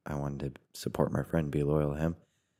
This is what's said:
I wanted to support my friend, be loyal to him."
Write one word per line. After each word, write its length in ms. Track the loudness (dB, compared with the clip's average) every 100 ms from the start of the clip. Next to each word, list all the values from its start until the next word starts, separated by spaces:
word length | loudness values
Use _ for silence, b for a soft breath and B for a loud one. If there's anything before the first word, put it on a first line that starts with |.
| -8
I 100 | -4
wanted 400 | -4 -4 -8 -10
to 60 | _ -8
support 320 | -2 2 2
my 120 | 2
friend, 280 | 0 0 2
be 120 | 0
loyal 300 | 2 2 2
to 60 | 2
him." 160 | 0 -2 _ _ _